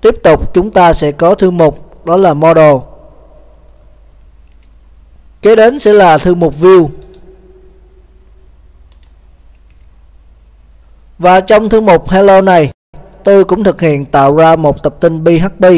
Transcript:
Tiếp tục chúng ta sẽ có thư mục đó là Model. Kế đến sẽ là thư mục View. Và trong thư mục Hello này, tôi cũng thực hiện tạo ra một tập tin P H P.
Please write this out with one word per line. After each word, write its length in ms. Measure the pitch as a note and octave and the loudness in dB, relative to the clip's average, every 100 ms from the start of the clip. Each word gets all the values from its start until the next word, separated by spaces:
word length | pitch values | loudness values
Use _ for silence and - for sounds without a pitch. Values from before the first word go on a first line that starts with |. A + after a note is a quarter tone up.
Tiếp 140 | G#3+ - | -2 -2
tục 320 | F#3 D3+ - | -2 -2 -2
chúng 160 | - G3+ | -4 -2
ta 220 | G3 F3 | 0 0
sẽ 200 | D#3+ D3+ | 0 -4
có 220 | D3 E3+ | -2 -2
thư 160 | G3+ F#3+ | 0 -2
mục 540 | F3 D#3+ D3+ - - - | 0 -2 -2 -20 -18 -4
đó 100 | F3 | -2
là 180 | F#3 | 0
Model. 400 | D3 D#3 D#3+ D#3 C3+ - - - - _ - - _ _ _ _ _ _ _ - _ - _ _ _ _ _ _ - - _ | 0 0 2 2 0 -6 -20 -20 -20 _ -20 -20 _ _ _ _ _ _ _ -20 _ -20 _ _ _ _ _ _ -20 -20 _
Kế 140 | G#3 A3 | -2 2
đến 220 | A3 C#4+ | 2 0
sẽ 140 | G#3+ | 0
là 260 | G#3 F#3 D#3 | 2 2 0
thư 160 | F3+ | -2
mục 200 | F3 E3 C#3+ | -2 -4 0
View. 280 | F3+ F#3 D3+ - - - - - _ _ - _ _ _ _ _ _ _ _ _ - _ - _ _ _ _ _ _ _ _ _ _ _ _ _ _ _ _ _ _ _ _ _ _ _ | 2 2 2 -6 -20 -20 -20 -20 _ _ -20 _ _ _ _ _ _ _ _ _ -20 _ -20 _ _ _ _ _ _ _ _ _ _ _ _ _ _ _ _ _ _ _ _ _ _ _
Và 220 | E3+ F#3 | 0 0
trong 280 | F#3 G#3+ A3+ | 0 -2 0
thư 120 | A3 | -2
mục 300 | A3 E3 - | 0 -2 0
Hello 300 | F#3+ G3+ F#3+ | 0 2 2
này, 300 | G3 F3+ D3 - _ - - _ | 2 0 -2 -6 _ -20 -20 _
tôi 200 | - G3+ | 0 0
cũng 200 | F#3 F#3 | 0 -2
thực 160 | G3+ - | -4 -2
hiện 240 | E3 C#3+ | -4 -4
tạo 320 | C#3 D3+ C#3 D3+ | -4 -2 0 2
ra 200 | D#3+ E3 | 2 2
một 260 | D#3 C#3 | -2 -4
tập 140 | D3+ D3 | -8 -4
tin 240 | E3+ D#3+ | -4 -2
P 40 | E3 | -2
H 180 | E3 G3 - | -2 -2 -2
P. 60 | F#3 | 0